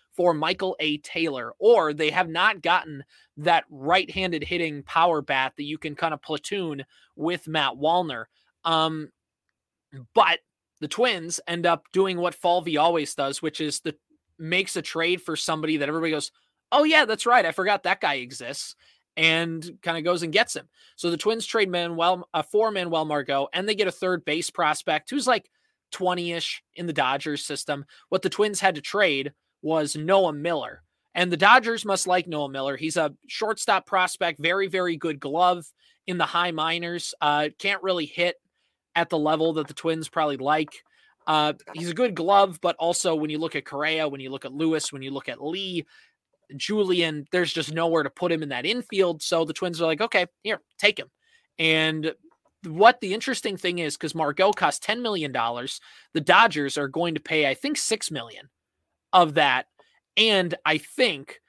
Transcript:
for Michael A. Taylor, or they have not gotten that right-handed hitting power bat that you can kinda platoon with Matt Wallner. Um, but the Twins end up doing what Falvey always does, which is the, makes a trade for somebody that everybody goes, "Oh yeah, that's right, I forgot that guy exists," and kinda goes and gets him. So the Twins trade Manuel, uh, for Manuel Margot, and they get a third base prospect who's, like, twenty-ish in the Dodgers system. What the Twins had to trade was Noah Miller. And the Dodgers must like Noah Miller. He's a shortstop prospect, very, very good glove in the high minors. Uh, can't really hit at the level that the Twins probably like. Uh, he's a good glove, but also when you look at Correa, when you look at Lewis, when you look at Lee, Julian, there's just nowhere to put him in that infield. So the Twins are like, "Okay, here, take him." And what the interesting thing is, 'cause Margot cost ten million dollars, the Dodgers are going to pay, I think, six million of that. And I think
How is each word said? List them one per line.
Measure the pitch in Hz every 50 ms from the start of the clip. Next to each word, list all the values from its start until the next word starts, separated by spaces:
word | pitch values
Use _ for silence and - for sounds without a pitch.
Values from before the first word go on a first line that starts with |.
| _ _
for | - - 175 175 165
Michael | 147 156 165 185 - 196 185 - -
A. | 156 151 151 147
Taylor, | - - - 165 165 160 139 127 117 117 -
or | - 175 220 240 208 165 151 147
they | 151 156 151
have | 147 180 185 165
not | 160 170 190 214 208 175
gotten | - 165 180 180 - 156 147 135 139 _ _ _ _ _ _
that | 147 151 175 170 160 - -
right-handed | 156 135 135 151 175 190 180 - - 190 190 180 170 151 151
hitting | - 175 170 170 160 147 143 -
power | - - 165 170 180 165 147
bat | 131 - 139 135 131 131 -
that | - 147
you | 147 156 151
can | - 156 143
kinda | - 170 160 156 143
platoon | - - 156 139 - - 202 202 180 160 147 139 131 - _ _ _ _ _
with | - 147 170 175 156 -
Matt | 160 156 156 143 135 110
Wallner. | 135 147 156 170 180 180 151 131 113 113 - _ _ _ _ _ _ -
Um, | 165 165 160 160 160 160 156 151 - _ _ _ _ _ _ _ _ _ _ _ _ _ _ _ _ - 135 123 - -
but | - 196 170 170 - _ _ _ _ _ _ _ -
the | 151
Twins | 143 - - 247 247 214 175 165 170 170 - -
end | - 170 175 165
up | 175 170 156 - _
doing | - 185 196 190 180
what | 175 175 175 -
Falvey | - - 175 175 180 160 175 151
always | 147 156 170 170 160 147 - -
does, | - 139 135 139 -
which | - 156 - -
is | 156 147 - -
the, | - 160 - _ _ _ _ _ _ _ _
makes | - 160 160 175 185 190 - -
a | 180 143
trade | - - 165 165 170 185 175 -
for | - 156
somebody | 147 - - 160 156 156 156 156
that | 147 143 143
everybody | 156 165 165 160
goes, | 156 147 - - - _ _ _ _ _ _ _
"Oh | - 277 302
yeah, | 311 320 311 294
that's | 214 220 208 -
right, | 240 240 247 185
I | 165
forgot | - - 180 208 202 196
that | - 175 190 -
guy | - 165 143
exists," | 131 123 123 135 - 123 120 143 - - - - _ _ _ _ _ _ _ _
and | 160 160 165 160 165 170 165 165 165 156 175 - -
kinda | - 175 165 165
goes | 151 175 180 170 170
and | 165 151
gets | 156 143 - -
him. | 135 - _ _ _ _ _ _
So | - - 170
the | 170
Twins | 165 - 208 226 233 220
trade | - - 226 202 185
Manuel, | 180 175 175 170 170 165 165 180 185 180 175 - -
uh, | 160
for | 156 - - 208 220 220
Manuel | 208 185 180 170 165 160 156
Margot, | 156 151 147 135 135 139 139 139 - -
and | 175 196 214
they | 214
get | 196 202
a | 185
third | - - 190 185 180 165 -
base | 151 151 165 170 -
prospect | - - 170 151 156 - - - 156 151 - -
who's, | 247 285 214
like, | 254 240 202 - _ _ _ _ _ _ _ _ _
twenty-ish | - - 185 180 180 175 175 170 170 165 151 - - - - _ _
in | - 175
the | 170 147
Dodgers | 151 135 127 139 143 - 151 147 143 -
system. | - 147 139 - - 147 139 143 - - - _ -
What | 180 185 -
the | 185
Twins | - - 208 214 202 -
had | 196 190 170
to | 147
trade | - - - 202 202 175 139 135 135 143 - _ _ _ _ _
was | - 156 160 160 151 143 -
Noah | 151 151 165 196 196 190 165 151
Miller. | 147 147 175 165 147 117 110 - - _ _ _ _ _ _ -
And | - 185 180
the | 175
Dodgers | 147 190 202 240 262 214 233 233 214 -
must | 208 196 180 -
like | 190 180 185 165
Noah | 175 160 151 143 139
Miller. | 135 139 135 139 139
He's | 135 151 160 151
a | 175 156 147 147 _ _
shortstop | - - - 233 214 214 - - - 202 185 -
prospect, | - 202 185 185 180 - - 190 170 151 -
very, | 147 165 180 196 196
very | 185 165 190 180 175 165
good | 147 - 165 151 143
glove | 147 139 147 165 180 180 180 175 160 - - _ _ _ _ _ _
in | - 180
the | 175 170
high | - - 175 175 180
minors. | 165 156 156 160 165 170 170 170 175 170 - - - -
Uh, | 156 147 147 147 151 151 - -
can't | - 196 202 185 175
really | 190 185 175 156
hit | 147 - 175 175 175 170 - _ _ _ _ _ _ _ _ _ _ -
at | - 170 -
the | 180
level | 156 151 151 160 156 160 165 156
that | 156 147
the | - 151
Twins | - - 165 160 160 156 -
probably | - 170 156 151 143
like. | 127 131 143 151 156 156 147 - - - _ _ _ _ _ _ _ _
Uh, | - 156 151 151 151 147 - - - -
he's | 160 170 175
a | 170
good | 185 254 233 180
glove, | 165 165 185 202 196 202 190 170 -
but | - 170 165
also | - 165 170 175 - - 180 160
when | 151 151 151
you | 151
look | 156 165 160 -
at | 147 -
Correa, | - 143 139 151 156 160 160 156
when | 147 139 135
you | 131 131
look | 135 131 -
at | 127 135
Lewis, | 143 160 160 160 151 - -
when | 147 135 135
you | 135
look | 139 135 - 135
at | 120 117 135
Lee, | 151 170 190 196 185 180 170 143 - _ - _ _ _ _ _ _ _ _ _ - 143
Julian, | 135 - - 214 214 202 185 180 175 170 160 156 151 143 -
there's | - 180 175 156 -
just | 165 143 - 156
nowhere | 165 170 165 165 160 147
to | 139
put | - - 180 175
him | 165 156 156
in | 143
that | 131 120 131
infield. | 180 226 247 - - 214 190 190 175 165 151 -
So | - 180 165 165
the | 151 160
Twins | - 185 180 170 156
are | 170
like, | 160 156 147
"Okay, | 214 233 - 190 180 - _ _ -
here, | 208 208 - _ _ _
take | - 202 214 208 -
him." | - - _ _ _ _ _ _ _ _ _
And | - 160 160 160 160 160 160 156 156 151 160 - - _ _ _ _ _ _ _ _ -
what | 170 156 170 208 233 247 -
the | - 190 190
interesting | 226 - 269 247 - - 226 196
thing | 175 - 180 175 175
is, | 165 147 -
'cause | - - 151 -
Margot | 160 156 147 147 - 185 202
cost | 202 - 185 151 - - -
ten | - 220 240
million | 247 226 208 175 151 139
dollars, | 127 127 113 117 120 120 123 131 - - - - - - - _
the | - 160
Dodgers | 147 - 175 196 233 226 147 151 143 135 -
are | 151 143 135
going | 135 160 175 170 160
to | 147
pay, | - - 160 156 147 139
I | 135
think, | - - 285 302
six | - - - 220 208 - -
million | 156 131 117 113 110 - - _ _ _ _ _ _ _ _ _ _ _ _ _ -
of | 185 175 156 147
that. | 165 147 139 127 131 - _ _ _ _ _ _ _ _ _ _
And | 202 220 220 208 190 180 170 165 - -
I | 151 156
think | 151 - - - - 254 220 156 135 139 - - - _